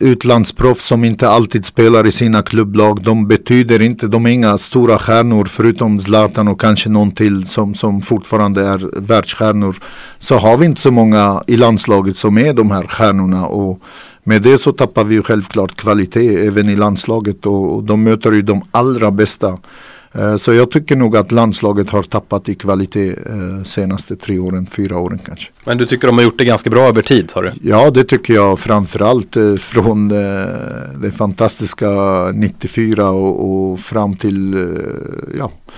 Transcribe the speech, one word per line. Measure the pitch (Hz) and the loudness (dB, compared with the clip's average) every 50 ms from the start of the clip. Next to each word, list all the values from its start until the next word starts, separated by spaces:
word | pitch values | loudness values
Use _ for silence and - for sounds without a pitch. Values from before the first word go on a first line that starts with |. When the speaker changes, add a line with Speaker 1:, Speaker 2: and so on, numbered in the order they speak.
Speaker 1:
utlandsproffs | - 131 123 123 - 123 120 117 101 - - - 127 127 123 - - | 2 2 2 2 2 2 4 4 2 0 -2 0 2 2 2 2 0
som | - 123 117 117 | 0 0 2 2
inte | 113 107 - 123 107 | 0 0 0 2 2
alltid | 107 120 110 98 - 107 95 | 4 2 2 0 -2 -4 -4
spelar | - - - 113 113 117 110 110 | -4 0 2 4 4 6 4 4
i | 107 | 2
sina | - - 123 113 110 104 | 0 0 0 2 2 0
klubblag. | 98 - 110 113 110 101 101 107 107 107 104 98 | 0 0 0 -2 -2 0 2 2 2 2 2 0
De | 92 113 110 110 104 101 | -2 0 0 0 2 2
betyder | 110 98 - - 123 123 123 117 117 104 | 0 0 2 2 2 2 4 4 2 2
inte, | 110 120 113 - 117 | 2 0 0 -2 -4
de | 104 110 117 117 | -2 0 2 2
är | 117 | 2
inga | 120 127 117 104 101 107 | 2 2 2 2 0 0
stora | - - - 127 120 117 110 95 | -2 -2 0 2 4 4 4 2
stjärnor | - - 110 117 120 120 113 107 98 | 2 2 2 2 2 2 2 0 0
förutom | 95 - - 110 117 113 - 123 107 104 101 | -2 -2 0 2 2 2 2 0 0 0 -2
Zlatan | 92 101 107 107 107 101 - 110 104 104 | 0 2 2 2 2 2 0 0 -2 -2
och | 95 - | -2 0
kanske | - 110 104 101 - 110 | 0 0 0 0 0 0
någon | 107 104 104 101 | 0 2 0 0
till | 98 - 110 104 101 98 92 | 0 0 0 0 0 -2 -4
som, | 90 - 107 104 101 98 | -4 -4 -4 -4 -4 -4
som | - - 107 101 98 | -4 -4 -2 -2 -4
fortfarande | 92 - 117 101 - - 113 107 104 101 98 98 98 | -2 -2 -4 -4 -2 -2 -2 0 0 0 0 0 0
är | 98 98 92 95 - - - | -2 -2 -4 -4 -8 -10 -8
världsstjärnor. | 98 107 117 104 - - - - 113 110 104 104 101 95 90 - - - - - - - - - | -2 0 0 0 0 -2 -4 -2 0 0 0 0 -2 -4 -4 -8 -14 -20 -20 -20 -20 -20 -20 -12
Så | - - 135 | -2 0 0
har | 113 104 110 120 | 2 4 4 4
vi | 135 170 | 4 4
inte | 165 - - | 2 2 2
så | - 135 | 2 2
många | 123 120 110 110 107 107 101 101 98 - - | 4 4 4 4 4 4 2 2 0 -2 -2
i | - 117 | 0 2
landslaget | 113 123 117 110 98 - 117 104 98 95 98 92 | 4 4 4 2 0 0 2 2 2 2 0 -4
som | - - 107 104 110 | -2 0 2 2 2
är | 131 151 | 2 2
de | 131 117 110 104 | 2 2 0 0
här | 101 95 - | 0 -2 -6
stjärnorna | - - - 110 104 98 95 95 92 92 92 90 | -8 -4 0 0 2 2 2 0 0 0 -2 -2
och | - - 101 101 95 92 - _ - - - - - - _ - | -4 -4 -4 -4 -4 -6 -8 _ -20 -20 -20 -20 -20 -20 _ -2
med | 107 110 104 | 0 0 4
det | 101 127 139 127 | 4 4 4 4
så | - 143 | 2 0
tappar | - - 131 - - 113 104 | 0 0 -2 -2 0 -2 0
vi | 107 110 | 2 0
ju | 107 | 0
självklart | 95 - 113 104 95 - - 107 95 92 - | 0 0 -2 -2 -2 -4 -4 -4 -4 -4 -6
kvalitet | - - 107 104 104 95 92 - 117 120 117 101 87 104 | -6 -2 0 0 0 0 0 0 0 2 2 2 2 0
även | 104 101 107 104 104 | 0 0 0 0 0
i | 101 | 0
landslaget | 101 104 104 98 92 - 117 113 113 104 104 95 - - | 2 0 0 0 -2 -4 -4 -4 -4 -4 -6 -8 -4 -4
och, | 101 101 98 95 76 78 | -2 -2 -2 -2 -2 -4
och | 107 104 | -6 -4
de | 104 107 107 | -2 0 2
möter | 110 110 110 113 - 113 | 2 2 0 2 2 2
ju | 107 104 | 2 2
de | 101 110 101 98 - _ | 2 0 -2 -2 -4 _
allra | - 120 123 135 127 113 110 104 | -2 0 0 0 0 0 0 0
bästa. | 98 104 107 - - - 107 95 92 92 - - - - - - - - _ _ | 2 2 0 0 0 -4 -4 -4 -4 -6 -16 -20 -20 -20 -20 -20 -20 -20 _ _
Eh, | - 104 101 104 107 | -8 -4 -2 -2 -2
så | 98 - 120 | 0 2 2
jag | 117 120 127 123 | 4 4 4 2
tycker | - 156 156 - 143 | 0 -2 0 0 0
nog | 135 123 110 113 | 2 2 2 2
att | 107 98 95 | 0 0 2
landslaget | 113 117 117 110 98 - 113 104 101 101 95 - | 2 2 2 2 0 -2 -2 -2 0 -2 -2 -2
har | 104 101 | -2 -4
tappat | 90 - - 101 - - 104 95 - - | -4 -2 -6 -6 -4 -4 -6 -6 -4 -6
i | 98 | -8
kvalitet, | - - 98 98 95 98 - - 104 98 92 | -6 -2 -2 -2 -2 -2 -4 -2 -4 -4 -4
eh, | - - - - 110 101 92 90 95 98 92 | -4 -8 -12 -12 -10 -8 -8 -8 -10 -10 -10
senaste | - - 107 98 95 95 98 - - 95 | -8 -6 -4 -4 -4 -4 -6 -8 -10 -12
tre | - - - 98 92 | -12 -6 -6 -4 -4
åren, | 92 92 92 92 92 | -4 -4 -4 -6 -8
fyra | - - - 101 95 92 87 | -8 -6 -6 -6 -4 -4 -4
åren | 90 90 - - - | -6 -6 -8 -10 -12
kanske. | - - - - - _ _ - | -16 -18 -18 -18 -20 _ _ -6
Speaker 2:
Men | 123 120 123 | -4 -2 -2
du | 120 | -2
tycker | 117 139 127 139 | -2 -2 0 2
de | 127 120 | 2 4
har | 120 120 | 4 4
gjort | 113 - - | 4 2 2
det | 127 | 0
ganska | 120 113 104 - 117 | 2 2 0 0 2
bra | 113 123 131 123 | 4 4 4 6
över | 110 110 | 4 2
tid, | - - 135 110 85 - | 2 2 2 2 2 -2
sa | - 92 | -6 -6
du? | 92 92 - - | -6 -6 -8 -6
Speaker 1:
Ja, | - - 107 110 135 147 | -2 2 4 4 4 4
det | 127 131 127 | 4 4 2
tycker | - 139 117 - - 113 | 2 0 -2 2 2 2
jag | 104 101 98 95 - | 2 4 2 0 -2
framförallt, | - 113 107 104 95 82 - - 101 113 131 120 98 - - | -2 -2 0 0 0 -2 -4 -2 0 2 2 0 -2 -4 -2
eh, | 117 107 104 101 | 0 2 2 0
från, | 95 - - - 117 98 113 107 107 104 104 | -2 -4 -2 0 0 2 2 0 0 0 0
eh, | 104 101 101 98 98 95 95 90 - - - - - - - 67 69 69 | 0 -2 -2 -4 -4 -6 -6 -6 -8 -10 -10 -12 -12 -14 -14 -14 -12 -8
det | - 101 - | -8 -8 -4
fantastiska | - 107 101 95 - 113 107 - - 110 - - - 110 101 101 98 98 98 95 90 90 92 101 | -4 -4 -4 0 0 0 0 0 -4 -6 -6 -6 -4 -2 -2 0 0 0 0 0 0 -2 -2 -2
nittiofyra | 104 107 - - - - - - 120 113 110 107 104 101 95 | -2 -4 -4 -4 -8 -12 -6 -4 -2 -2 0 0 0 0 0
och, | 95 95 95 95 - - 98 95 95 95 95 95 | 0 0 0 -2 -2 -2 -4 -4 -2 -2 -2 -4
och | 92 92 | -6 -8
fram | - - - 110 104 101 92 | -10 -6 -4 -4 -2 -2 -4
till, | - - 101 98 98 95 95 95 | -4 -4 -4 -2 -2 -4 -4 -4
eh, | 95 90 87 85 - - - - - - - - - - - - - | -4 -4 -4 -6 -8 -8 -10 -10 -12 -12 -12 -14 -14 -14 -12 -10 -10
ja, | 139 - - - - - - | -10 -10 -12 -16 -20 -20 -20